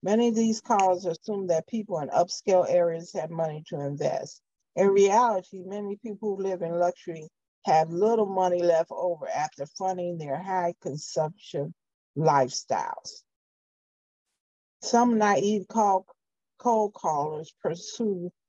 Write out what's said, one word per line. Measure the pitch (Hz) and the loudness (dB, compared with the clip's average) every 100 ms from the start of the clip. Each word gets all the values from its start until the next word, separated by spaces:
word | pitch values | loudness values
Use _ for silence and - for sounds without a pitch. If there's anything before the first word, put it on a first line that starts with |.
Many | 175 220 240 | 0 2 2
of | 220 | 2
these | 226 214 | 0 0
calls | - 214 190 180 | 0 2 4 2
assume | 185 160 - 202 185 | -2 -6 -6 -6 0
that | 160 - | -2 -2
people | 226 208 170 | -8 -6 -6
in | 139 | -2
upscale | 123 - - - 185 123 | 0 0 -2 2 2 4
areas | 175 170 165 170 | 4 2 -2 -8
have | 196 156 | -8 -6
money | 165 160 151 156 | -4 -4 -4 -10
to | 143 | -8
invest. | 143 147 147 - - - _ _ _ - | -6 -4 -4 -4 -8 -16 _ _ _ 0
In | 196 | 4
reality, | 196 196 208 240 196 180 190 185 | 6 6 6 4 0 -6 -16 -12
many | 202 202 202 | -10 -8 -10
people | 233 202 214 190 | -10 -8 -6 -4
who | |
live | 190 180 | -4 -4
in | 165 170 | -4 0
luxury | 175 175 - 165 156 _ _ _ | 0 -2 -12 -14 -16 _ _ _
have | - 160 160 | 2 4 4
little | 170 214 226 202 | 2 2 4 2
money | 190 185 180 | 2 2 4
left | 175 165 165 | 4 4 2
over | - 175 165 127 | -2 -2 -2 -4
after | 117 151 - 147 | -4 -4 -6 -12
funding | - 190 185 175 175 | -6 -4 -2 -4 -6
their | 147 139 | -6 -6
high | 190 185 175 175 | -2 -2 -2 -4
consumption | - 143 - - 156 - - 160 147 - _ _ _ - | -10 -10 -6 -4 -4 -6 -10 -6 -6 -10 _ _ _ 0
lifestyles. | 156 143 127 - - 104 - - - - _ _ _ _ _ _ _ _ _ _ _ _ _ _ _ _ | 2 4 2 -2 -4 -4 -4 -8 -14 -20 _ _ _ _ _ _ _ _ _ _ _ _ _ _ _ _
Some | - 240 240 226 | 0 2 4 4
naive | 208 202 202 214 180 | 4 2 2 0 -2
call, | 226 208 190 - _ _ _ _ _ | 0 2 2 -2 _ _ _ _ _
cold | 240 226 208 | 0 2 0
callers | - 180 151 151 156 160 _ | -2 -2 -2 -2 -6 -12 _
pursue, | 185 170 - - 226 185 175 _ | -8 -6 -10 -4 -4 -4 -8 _